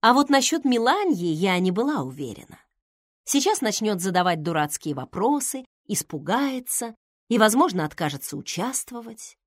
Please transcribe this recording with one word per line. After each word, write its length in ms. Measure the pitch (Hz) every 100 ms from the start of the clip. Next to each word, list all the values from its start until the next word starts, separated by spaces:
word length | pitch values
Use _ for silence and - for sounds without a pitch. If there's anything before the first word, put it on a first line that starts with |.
А 120 | 226
вот 160 | 247 277
насчёт 360 | 277 254 320 277
Меланьи 600 | 240 233 359 392 214 175
я 320 | 156 190 180
не 120 | 185
была 300 | 185 269 294
уверена. 580 | 131 135 135 101 - - _ _ _ _ _ _ -
Сейчас 360 | 277 294 415
начнёт 400 | 226 208 214 196
задавать 400 | 185 180 180 165
дурацкие 540 | 156 160 147 - 156 135
вопросы, 720 | 127 - 220 285 - 269 254 _ _
испугается 1080 | 208 - 156 139 220 277 262 247 - 233 226 _ _ _
и, 100 | 226
возможно, 480 | 214 233 339 185 151
откажется 500 | - 156 139 - 147
участвовать. 1040 | - - 226 262 - 240 226 226 - _